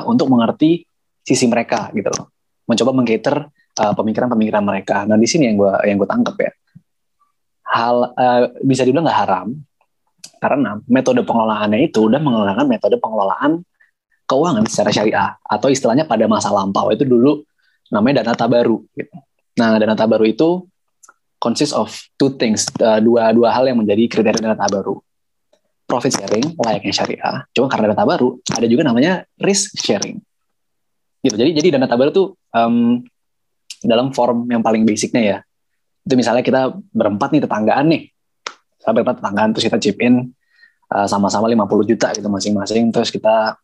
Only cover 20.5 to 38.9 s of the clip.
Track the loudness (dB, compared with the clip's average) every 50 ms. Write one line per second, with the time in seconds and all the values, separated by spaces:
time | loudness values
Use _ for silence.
20.5 | 0 -2 -6 -12 _ _ _ _ _ _ -20 -20 _ _ _ _ _ _ -4 -4
21.5 | -2 0 -2 -2 -2 -2 -4 -4 -8 -14 -20 _ _ -2 -2 -2 0 0 -2 -2
22.5 | 0 -2 -4 -6 -2 0 2 2 2 4 4 4 4 4 4 4 4 4 4 4
23.5 | 2 2 0 0 0 0 0 0 2 2 0 0 0 0 0 2 0 0 -2 -2
24.5 | -2 -2 -2 -2 -2 -2 -4 -6 -8 -8 -12 _ _ _ _ _ _ _ _ _
25.5 | _ _ _ _ _ _ _ -4 -4 -2 -2 -2 -2 -4 -4 -4 -2 -2 -2 -4
26.5 | -4 -4 -2 -2 -2 -2 -4 -4 -4 -4 -4 -6 -6 -6 -6 -6 -6 -6 -10 -6
27.5 | -2 -2 -2 0 0 0 0 0 0 0 0 0 2 2 0 -2 -2 -4 -6 -6
28.5 | -4 -2 0 2 2 2 2 2 2 2 2 2 0 -2 -6 _ _ -4 -2 0
29.5 | 0 0 -4 -6 -6 -6 -2 -2 -2 -2 -4 -8 -10 -14 -16 _ _ _ _ _
30.5 | _ _ _ _ _ _ _ _ _ _ _ _ _ _ -2 -2 0 2 0 0
31.5 | 2 2 2 2 2 2 0 0 2 2 2 2 2 2 0 0 -4 _ _ _
32.5 | -2 0 0 2 2 2 2 2 0 -2 -4 -10 _ _ _ _ _ _ _ _
33.5 | _ _ _ -20 -16 -6 -2 0 2 2 0 0 0 0 0 0 0 -2 -2 -2
34.5 | -2 0 0 0 2 2 2 2 0 0 -2 -2 0 0 0 0 0 -2 -8 _
35.5 | _ _ _ _ _ _ _ _ _ _ _ 0 0 2 2 2 0 0 0 2
36.5 | 0 0 0 -2 -4 -8 -14 _ -4 -2 -2 0 -2 -2 -2 0 0 0 0 0
37.5 | -2 -2 0 0 2 2 2 2 0 0 -4 -10 _ _ _ _ _ _ _ -18
38.5 | -18 _ _ _ _ _ -4 -2